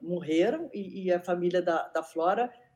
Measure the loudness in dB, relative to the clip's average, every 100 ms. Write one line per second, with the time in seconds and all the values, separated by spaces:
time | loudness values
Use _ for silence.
0 | -6 -4 0 2 4 2 -6 -8 -10 -4
1 | 0 0 0 0 2 2 2 0 0 -4
2 | -4 0 0 2 -2 -6 _